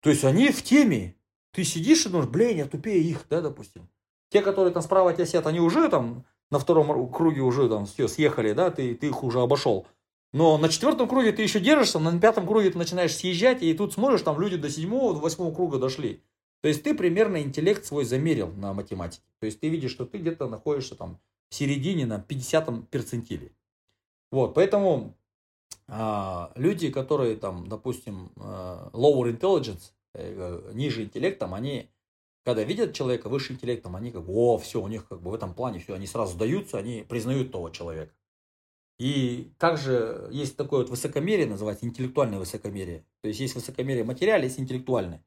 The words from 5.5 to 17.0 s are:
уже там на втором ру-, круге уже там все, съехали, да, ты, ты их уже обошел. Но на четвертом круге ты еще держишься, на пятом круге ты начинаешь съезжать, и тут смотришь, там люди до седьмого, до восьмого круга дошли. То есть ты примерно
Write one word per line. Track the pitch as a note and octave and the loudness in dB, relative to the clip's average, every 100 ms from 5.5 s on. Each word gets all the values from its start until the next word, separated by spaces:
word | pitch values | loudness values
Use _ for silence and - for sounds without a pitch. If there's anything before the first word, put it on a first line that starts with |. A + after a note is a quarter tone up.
| E3 | 4
уже | E3+ G#3+ D#4+ | 4 6 4
там | F3 A#2 A#2+ - _ _ | 4 0 -8 -14 _ _
на | C#3+ | -2
втором | C3 E3 D3 | 4 4 6
ру-, | C3+ B2+ | 2 -2
круге | - E3 C#3+ | 2 2 4
уже | C3 B2+ B2 | 2 4 2
там | G#2+ G2+ | 2 -4
все, | - A2+ | -2 -2
съехали, | - D3+ - A2 | 2 2 2 0
да, | G#2 F3+ | 2 0
ты, | - B2+ A#2+ | 0 -4 -2
ты | D3 | -4
их | C3+ | -2
уже | C3 A#2+ | -2 2
обошел. | B2 C#3 C#3 G2+ - _ _ _ _ | 2 2 2 0 -4 _ _ _ _
Но | C3 E3 D#3 | 4 6 6
на | D#3+ | 4
четвертом | - B3+ C#4+ A#3+ | 2 2 2 2
круге | B3+ A#3 | 4 2
ты | - | 2
еще | G#3+ A3 | 0 2
держишься, | F#3 D4+ A3+ D#3+ | 6 6 6 2
на | D#3 E3+ | 0 4
пятом | G#3+ A3 F3 | 4 4 2
круге | G#3+ G3 | 4 4
ты | E3+ | 2
начинаешь | E3 F3+ E3+ - | -4 0 -2 0
съезжать, | F3+ F3 A#3 B3+ | -2 2 2 4
и | E3 D#3+ | 0 0
тут | G3+ | -2
смотришь, | - B3+ A#3 | 0 2 2
там | - D3 | 2 0
люди | G3+ F3+ | -2 -2
до | D3 | -4
седьмого, | - E3+ A#3+ B3+ | -6 -2 0 0
до | D#3+ | 0
восьмого | D#3 D#3+ F3 | -2 -2 -6
круга | D#3+ F3 C#3 | -2 -2 0
дошли. | B2+ C3 B2+ F2 _ _ _ _ | -2 -2 -6 -8 _ _ _ _
То | D3+ | -2
есть | D3+ | 0
ты | D4 | 0
примерно | D3+ | 0